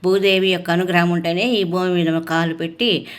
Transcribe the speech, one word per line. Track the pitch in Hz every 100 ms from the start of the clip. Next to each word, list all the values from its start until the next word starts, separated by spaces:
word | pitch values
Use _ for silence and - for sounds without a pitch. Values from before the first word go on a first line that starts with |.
భూదేవి | 185 196 196 190 190
యొక్క | 175 175
అనుగ్రహం | 170 180 175 175
ఉంటేనే | 175 170 175
ఈ | 233 226
భూమి | 180 180 185 175
మీద | 165 165
కాలు | 160 165 165
పెట్టి | 165 165 165 240 160 -